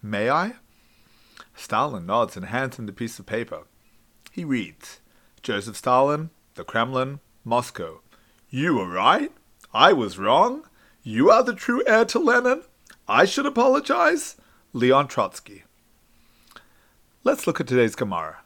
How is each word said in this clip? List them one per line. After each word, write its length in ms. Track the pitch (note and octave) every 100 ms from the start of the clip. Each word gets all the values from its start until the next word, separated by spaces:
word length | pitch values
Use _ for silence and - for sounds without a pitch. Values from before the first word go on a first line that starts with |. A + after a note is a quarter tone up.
May 280 | G#2 G#2 A2
I? 240 | D3 G3 A#3+ _ _ _ _ _ _ _ - -
Stalin 500 | - - G#2+ A2 A2+
nods 300 | E2+ G#2+ A2
and 120 | - F#2
hands 300 | A#2 C3 -
him 80 |
the 80 | A2
piece 260 | G2 A#2 -
of 60 |
paper. 380 | G2+ A2 A#2 D#2 - _ _ _ _ _ -
He 120 | -
reads, 560 | E3 C3 F2 - - - _ _ _ _
Joseph 360 | - G#2 G#2 G#2
Stalin, 520 | - B2+ C#3 D3 D#3+ _ _
the 80 | -
Kremlin, 560 | F2 A2+ A#2+ C3 C3 C#3 _ _
Moscow. 580 | - A#2 A#2+ - E2 D#2+ _ _ _ _ _
You 260 | B2+ D#3+
were 120 | C#3 F#2
right. 440 | F2+ G#2+ F3+ C#4+ _ _ _ -
I 200 | A2 D3+
was 240 | F3+ G#2+ F2
wrong. 480 | G2 C3+ A3 C4+ - _ _ _
You 260 | - D3+ D4
are 140 | A3+
the 100 | C4
true 300 | G#3+ - B3
heir 200 | - A3
to 140 | A#3 A#3
Lenin. 440 | D#4 B3 B3 C4+ - _ _ - -
I 180 | A2+
should 200 | G3 -
apologize. 920 | C#4+ C4+ C4 C4 C#4+ D#4 E4 E4 - - _ _ _
Leon 360 | C3 B2 C3+ C#3+
Trotsky. 560 | - G2 - - G2+ _ _ _ _ _ _ _ _ _ - _ _ _ _ _ _
Let's 220 | B3 C#4 -
look 120 | D#3+
at 80 | C#3+
today's 280 | B2+ A#2
Gemara. 460 | - A2 F2+ D#2 D#2+